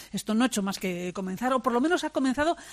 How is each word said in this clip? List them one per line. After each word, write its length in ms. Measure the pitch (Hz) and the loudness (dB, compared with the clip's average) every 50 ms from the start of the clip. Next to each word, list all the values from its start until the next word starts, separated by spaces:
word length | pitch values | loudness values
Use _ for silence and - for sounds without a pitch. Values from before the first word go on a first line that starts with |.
| - - | -10 -8
esto 220 | - 196 - - 214 | -8 -6 -2 0 2
no 80 | 220 | 4
ha 60 | 254 254 | 4 2
hecho 140 | - 214 190 | 2 0 -2
más 160 | 196 185 - | -2 -2 -4
que 320 | - 185 180 175 180 180 170 | -4 -4 -4 -4 -4 -6 -6
comenzar, 380 | 202 190 185 190 175 240 262 | -6 -6 -6 -4 -2 0 0
o 100 | 269 262 | 0 0
por 100 | - 262 | 2 2
lo 80 | 233 240 | 2 2
menos 220 | 262 320 359 320 | 4 4 2 2
ha 80 | 302 302 | 0 0
comenzado 460 | - 320 262 262 247 285 294 330 330 - - - | 0 0 0 2 2 2 2 2 0 0 -4 -16